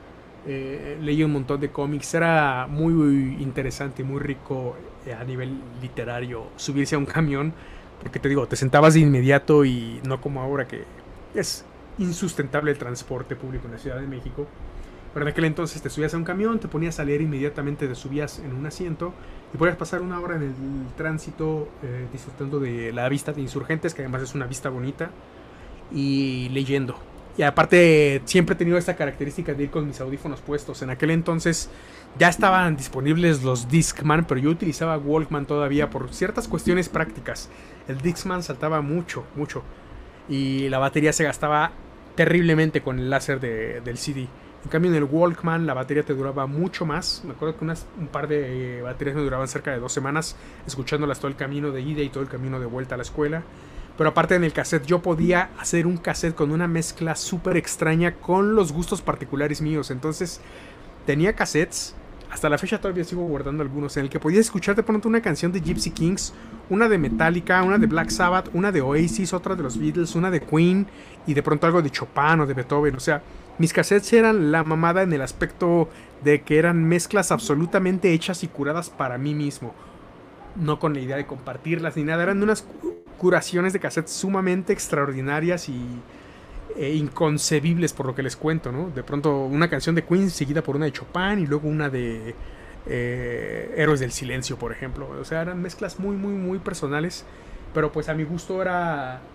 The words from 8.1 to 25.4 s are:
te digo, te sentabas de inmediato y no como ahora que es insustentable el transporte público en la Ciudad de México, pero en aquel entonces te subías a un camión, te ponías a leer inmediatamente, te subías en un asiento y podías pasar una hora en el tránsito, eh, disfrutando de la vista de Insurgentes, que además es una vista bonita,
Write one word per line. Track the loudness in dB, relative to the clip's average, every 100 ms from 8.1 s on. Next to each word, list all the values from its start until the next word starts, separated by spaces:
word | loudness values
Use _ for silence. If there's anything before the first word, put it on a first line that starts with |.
| -4
te | 0
digo, | 0 0
te | 0
sentabas | 4 8 10
de | 10
inmediato | 8 6 6 4 6 6
y | 6 2 -4 -6
no | -4 -4
como | -4 -6
ahora | -4 -4 -4
que | -6 -12 -16 -18 -18 -8
es | -4 -4 -6 -12 -20 -16 -4
insustentable | -4 -2 -4 -2 -2 0 0
el | -2
transporte | -4 -8 -8 -8 -8 -10
público | -8 -8 -8
en |
la | -10
Ciudad | -8 -8
de | -8
México, | -8 -10 -8 -10 -10 -14 -14 -14 -16 -10
pero | -4
en | -2
aquel | 2
entonces | 0 2 -4 -6
te | -8
subías | -2 -2
a | -2
un |
camión, | -4 0 0 0
te | -2
ponías | -4 -4 -2
a |
leer | -2 0
inmediatamente, | 0 0 -2 -4 -6 -4 -4
te |
subías | -6 -6 -4 -6 -8
en | -10
un | -8 -8
asiento | -6 -6 -6 -8 -10 -16 -18 -12
y | 0
podías | 2 2
pasar | -4 -4
una | -4 -6
hora | -4 -4
en |
el | -4 -6 -8 -8 -8 -6
tránsito, | -4 -4 -8 -6 -2 -2 -6 -10
eh, | -10 -8 -8
disfrutando | -12 -14 -10 -6 -4
de | -2 -4 -4
la | -2 0
vista | 0 -4
de | -6
Insurgentes, | -4 -6 -2 -2 -2
que | -6
además | -6 -6
es | -4
una | -6 -6
vista | -6 -6
bonita, | -6 -6 -6 -8 -10 -20 -20